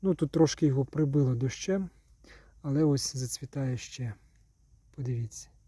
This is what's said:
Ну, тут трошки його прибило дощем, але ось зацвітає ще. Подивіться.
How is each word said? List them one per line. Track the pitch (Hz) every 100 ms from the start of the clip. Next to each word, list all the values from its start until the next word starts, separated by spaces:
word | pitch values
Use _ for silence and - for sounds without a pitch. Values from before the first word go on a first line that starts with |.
Ну, | 190 175
тут | 151
трошки | 165 156 - 156
його | 135 135
прибило | 147 151 143 131 127
дощем, | 131 - - 190 185 _ _ _ - - - _
але | 147 139
ось | 156 139 - 131
зацвітає | 127 - 131 - 135 123
ще. | - - 123 101 _ _ _ _ _ _ _ -
Подивіться. | 127 120 117 - - _